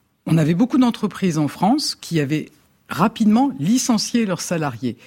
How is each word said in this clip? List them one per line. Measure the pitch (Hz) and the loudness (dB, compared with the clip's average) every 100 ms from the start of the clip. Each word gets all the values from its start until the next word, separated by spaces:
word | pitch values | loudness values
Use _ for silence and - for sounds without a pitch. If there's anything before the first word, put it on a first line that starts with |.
| _ _ - | _ _ 0
on | 160 | 2
avait | 151 170 | 2 2
beaucoup | 247 302 | 2 4
d'entreprises | 247 220 208 - 190 156 | 2 2 -4 -2 -2 0
en | 147 | -2
France | - 185 285 - | 0 0 2 -2
qui | - - 165 | -8 -4 -2
avaient | 139 151 - _ _ _ - | 0 -2 -6 _ _ _ -10
rapidement | 135 208 - 214 220 277 139 | -2 0 2 2 4 2 0
licencié | 147 254 - 220 - 240 214 | 0 0 2 0 0 -2 -2
leurs | 175 | -4
salariés. | - 170 147 113 127 104 | -4 -4 -4 -4 -6 -8